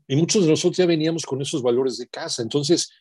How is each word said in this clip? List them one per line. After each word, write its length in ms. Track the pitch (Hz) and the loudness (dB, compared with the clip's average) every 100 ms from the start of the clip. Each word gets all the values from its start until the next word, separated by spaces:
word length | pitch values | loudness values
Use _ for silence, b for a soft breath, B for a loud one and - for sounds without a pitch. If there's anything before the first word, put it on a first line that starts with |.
| - | -2
Y 100 | 139 | 0
muchos 280 | 165 220 | 2 4
de 60 | 165 | 4
nosotros 260 | 151 175 170 | 2 2 2
ya 80 | 180 | 2
veníamos 380 | 165 156 165 - | 2 0 -2 -4
con 140 | 131 | -6
esos 200 | 139 160 | -4 -2
valores 360 | 123 120 131 113 | 0 2 0 -2
de 80 | 123 | -10
casa. 340 | - 156 - | -12 -8 -6
Entonces, 480 | 113 143 147 165 - b | -4 -2 2 0 0 b